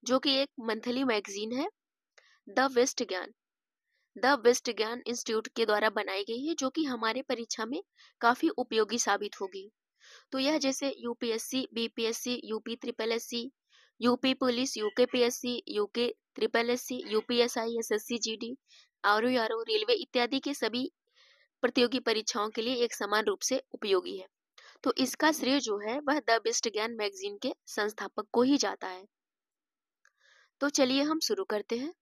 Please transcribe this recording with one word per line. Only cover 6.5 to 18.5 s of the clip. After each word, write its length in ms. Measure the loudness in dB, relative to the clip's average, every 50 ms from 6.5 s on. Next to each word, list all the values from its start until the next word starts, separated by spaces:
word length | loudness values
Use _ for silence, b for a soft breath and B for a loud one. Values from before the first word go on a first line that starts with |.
| -4
जो 160 | -2 -2 -4
कि 140 | -2 -2 -2
हमारे 380 | -2 -2 -2 0 -2 -2 -2 -2
परीक्षा 440 | _ -4 -6 -4 -8 -6 -6 -6
में 160 | -4 -4 -8 -8 _ b b b b b b
काफी 280 | 4 4 4 4 2 -2
उपयोगी 500 | 0 0 -4 0 2 2 2 2 0 -2
साबित 420 | 0 0 0 0 -2 -8 -8 -10
होगी। 300 | -10 -10 -10 -12 -16 -16 _ _ _ _ _ B B B B B B B -4
तो 60 | 0
यह 200 | 2 2 2 2
जैसे 360 | 2 0 0 0 -2 -4 -4 -4
यूपीएससी, 680 | -6 -6 -6 _ -2 -2 -2 -4 -4 -4 -4 -4 -4 -2 -4
बीपीएससी, 680 | -4 -4 -4 _ -2 -2 -2 -2 -2 -4 -4 -4 -4 -4
यूपी 320 | -6 -6 -6 -6 -6 -10
ट्रिपल 360 | -8 -6 -8 -6 _ -2 -2 -2
एससी, 400 | -2 -4 -4 -6 -6 -6 -8 _ _ _ b b b b b b _
यूपी 340 | 2 2 2 4 2 0 0
पुलिस, 420 | 2 2 0 2 0 -2 -4 -4
यूके 300 | -4 -4 -4 4 4 2
पीएससी, 560 | 4 4 2 2 2 2 -2 -4 -4 -4 -4 -6 -6
यूके 460 | -2 -2 -2 -2 _ -2 -2 -2 -2 _ _ _ _
ट्रिपल 360 | -2 -2 2 2 2 2 2
एससी, 320 | 0 -2 -2 -6 -8 -8 -6
यूपीएसआई, 720 | -2 -2 -2 0 _ 2 4 4 2 2 -2 -4 -2 -2 -4
एसएससी 400 | -2 0 -2 -2 -2 -2 -4 -4
जीडी, 380 | -2 -4 -6 -6 -6 -8